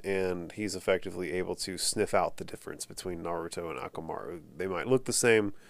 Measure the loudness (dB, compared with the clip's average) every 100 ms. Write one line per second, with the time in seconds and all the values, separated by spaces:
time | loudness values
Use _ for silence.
0 | 0 2 2 0 -4 -4 -4 0 2 2
1 | 0 -4 -2 -2 -2 -4 -4 -2 0 2
2 | 2 4 2 -2 -8 -10 -10 -10 -10 -8
3 | -6 -4 -2 -4 -4 -6 -6 -6 -8 -8
4 | -6 -6 -6 -10 -10 -4 -2 0 4 2
5 | 4 4 8 8 6 -2